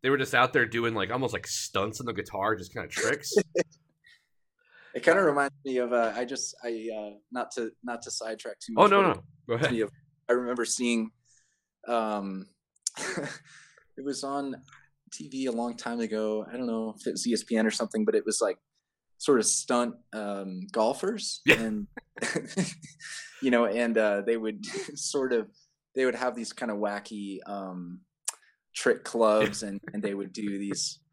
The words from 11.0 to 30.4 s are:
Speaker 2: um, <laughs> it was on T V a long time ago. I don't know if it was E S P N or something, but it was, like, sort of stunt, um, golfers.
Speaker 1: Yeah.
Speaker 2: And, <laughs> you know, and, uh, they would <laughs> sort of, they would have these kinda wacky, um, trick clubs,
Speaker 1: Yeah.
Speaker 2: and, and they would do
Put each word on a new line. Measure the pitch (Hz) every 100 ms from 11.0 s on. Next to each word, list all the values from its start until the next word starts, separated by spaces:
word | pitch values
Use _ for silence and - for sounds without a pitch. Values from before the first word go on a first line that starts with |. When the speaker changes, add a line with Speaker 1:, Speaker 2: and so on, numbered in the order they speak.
| 110 _ _ _ _ _ _ _ -
Speaker 2:
um, | 120 110 104 98 95 92 _ _
<laughs> | _ - -
it | - - - - - - - _ _ -
was | 135 135
on | 139 139 139 127 - - _ _ _
T | - 147
V | 131 131
a |
long | 117 120 117
time | - 120
ago. | 113 110 107 107 107
I | 123
don't | 123
know | 113 110 107
if | -
it |
was | - 120
E |
S | 113
P | - 113
N | 110
or |
something, | - 113 110 107
but | 107
it | 107
was, | 104
like, | 107 92 _ _ _ _ _ _
sort | - 131
of | 104
stunt, | - - 123 120 - _
um, | 113 104 98 95 92 95
golfers. | 113 110 131 185 220 - - 240
Speaker 1:
Yeah. | 226
Speaker 2:
And, | 226 214 202 - _ -
<laughs> | - 165 - - 180 - - - - - - -
you | 135
know, | 120 117
and, | 107 117 113
uh, | 107 101
they | 101 117
would | 110 104 107
<laughs> | 98 - 147
sort | - 147 131
of, | 120 104 _ _ _ _
they | 131 127
would | 120
have | 127
these | 120 113
kinda | - 120
wacky, | 104 104 101 - 107 101 95 -
um, | 101 95 90 87 90 _ _ - - _ _ _ -
trick | - 113
clubs, | - 117 110 107 107 104
Speaker 1:
Yeah. | 104
Speaker 2:
and, | 98 -
and | 104
they | 104 98
would | 98
do | 92